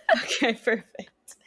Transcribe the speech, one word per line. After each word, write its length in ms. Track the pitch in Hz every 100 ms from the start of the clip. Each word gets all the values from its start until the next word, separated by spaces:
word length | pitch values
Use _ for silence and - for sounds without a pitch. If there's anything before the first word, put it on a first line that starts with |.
| - -
Okay, 300 | - - 247
perfect. 840 | 220 - 220 - - - _ - -